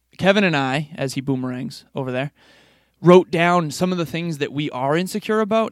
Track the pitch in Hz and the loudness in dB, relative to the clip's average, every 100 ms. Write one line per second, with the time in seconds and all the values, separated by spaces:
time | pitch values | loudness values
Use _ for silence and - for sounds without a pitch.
0 | _ - 180 202 196 147 135 139 147 - | _ 0 2 4 2 2 0 -2 -4 -6
1 | 139 135 135 131 127 127 139 - - - | -6 -4 -4 -4 -4 -8 -10 -12 -12 -8
2 | 127 127 143 - _ - _ _ _ _ | -4 -4 -6 -8 _ -20 _ _ _ _
3 | 165 185 - 165 170 180 156 131 185 180 | 6 8 6 2 2 2 0 -2 -2 -2
4 | 160 165 170 147 139 139 151 127 135 160 | -4 -4 -6 -4 -6 -4 -6 -4 0 0
5 | 185 214 - 214 214 226 220 | -2 -4 -2 -2 0 0 -2